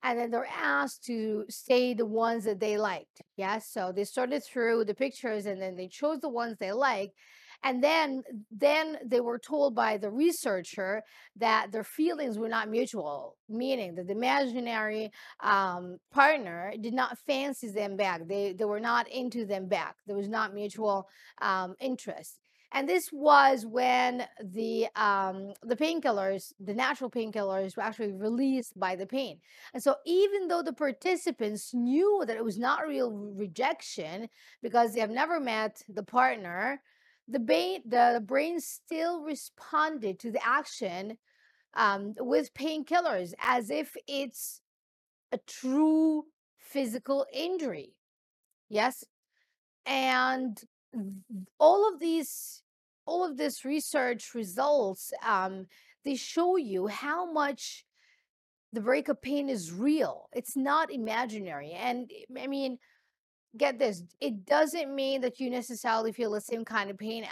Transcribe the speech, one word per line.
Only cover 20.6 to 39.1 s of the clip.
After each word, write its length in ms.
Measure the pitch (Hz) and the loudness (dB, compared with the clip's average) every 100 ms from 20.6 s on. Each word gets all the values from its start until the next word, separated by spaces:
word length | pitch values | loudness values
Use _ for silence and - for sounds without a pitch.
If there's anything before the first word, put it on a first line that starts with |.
| 208 214 214 196 190 - - - | -8 -2 0 0 -2 -16 -18 -4
um, 320 | 208 190 185 190 | 0 0 -2 -4
interest. 580 | 262 254 208 151 - - _ _ - | -4 -4 -6 -10 -12 -20 _ _ -6
And 180 | 269 277 | -2 2
this 200 | 359 - | 2 0
was 560 | 285 294 285 277 269 220 | 2 8 10 10 6 0
when 580 | 240 254 254 254 247 - - | 0 4 4 2 0 -6 -10
the, 460 | 196 202 226 226 226 | -10 -4 -2 0 0
um, 580 | - 214 196 190 190 196 196 | 2 2 4 0 -4 -10 -8
the 100 | 226 | -4
painkillers, 800 | 233 311 330 285 202 190 196 - - | 0 2 2 2 2 2 -2 -6 -12
the 140 | 196 | -6
natural 360 | 208 262 285 254 | 0 0 0 -4
painkillers 680 | 240 220 208 196 190 190 226 | -4 -4 -2 -2 -2 -2 -4
were 60 | |
actually 300 | 214 214 214 | -4 -4 -6
released 640 | 190 214 240 269 262 226 185 | -4 -2 2 2 0 -2 -4
by 160 | 185 | -2
the 120 | 185 190 | -2 -4
pain. 340 | 269 240 160 _ - - | -4 -4 -8 _ -20 -14
And 80 | 262 | -2
so 140 | 285 - - | 0 0 2
even 400 | 359 403 403 349 | 4 4 2 0
though 160 | 349 | 0
the 100 | 320 | -2
participants 1000 | 247 285 - 359 349 349 247 214 214 - | -2 -2 0 0 0 0 -2 -2 -4 -4
knew 480 | 247 240 285 403 403 | 0 2 4 6 4
that 120 | 240 220 | 2 -2
it 80 | |
was 120 | 226 196 | -2 0
not 300 | 247 294 311 | 0 0 0
real 240 | 277 247 | 0 0
rejection 1160 | 202 208 196 202 165 262 320 - - 156 185 226 _ - - | -2 -8 -6 -6 0 0 0 -6 -8 -8 -8 -12 _ -20 -10
because 320 | 233 233 233 | 2 4 4
they 60 | 226 | 2
have 100 | 214 | 0
never 300 | 233 311 330 | 0 0 0
met 420 | 254 220 220 - - | 0 -2 -2 -6 -14
the 160 | 190 | -12
partner, 760 | 208 247 262 220 180 175 233 285 _ _ _ _ - | -2 4 4 2 -4 -4 -2 -4 _ _ _ _ -6
the 100 | 254 | -2
ba-, 400 | 226 320 359 381 | 2 2 2 -4
the, 280 | 240 240 240 | 0 4 6
the 100 | 240 202 | 4 0
brain 320 | 269 320 339 | 0 0 -2
still 600 | - - - 320 330 | -6 -12 -8 -4 -2